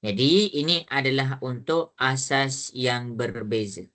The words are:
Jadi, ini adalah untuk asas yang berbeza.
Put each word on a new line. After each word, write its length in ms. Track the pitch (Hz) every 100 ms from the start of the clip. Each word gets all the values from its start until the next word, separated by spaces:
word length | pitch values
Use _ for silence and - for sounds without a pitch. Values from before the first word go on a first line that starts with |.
Jadi, 560 | 107 101 135 180 208 147
ini 240 | 151 170 165
adalah 480 | 135 131 135 131 120
untuk 560 | 127 123 107 165 165 -
asas 720 | 131 131 - 139 135 135 - 127
yang 400 | 127 123 120 117
berbeza. 720 | 120 98 107 110 104 90 87